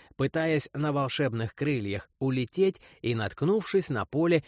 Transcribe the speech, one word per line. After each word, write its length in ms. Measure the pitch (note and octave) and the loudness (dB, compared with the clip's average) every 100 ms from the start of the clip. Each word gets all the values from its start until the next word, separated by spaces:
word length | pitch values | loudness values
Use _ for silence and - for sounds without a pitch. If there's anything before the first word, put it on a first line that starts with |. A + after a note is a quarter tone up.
| - - | -16 -4
пытаясь 520 | C3+ D#3+ D#3+ D#3 - | -2 0 0 0 -2
на 200 | C#3 D3+ | -2 -2
волшебных 640 | C#3+ C3+ - C#3 A2+ A2 | 0 -2 0 -2 0 -4
крыльях 540 | - C#3+ C3+ G2+ G2 - - | -2 -2 -2 -2 -6 -8 -4
улететь 600 | C3 C3 B2 - F#3+ - - - | -2 0 -2 2 2 0 -18 -6
и 140 | A#2 | -4
наткнувшись 760 | A2+ G2+ - D#3 G#3+ - G3 - | -2 -2 -2 0 0 2 0 0
на 160 | B2 F#2+ | -4 -2
поле 380 | C#3+ E3+ E3 | 0 4 2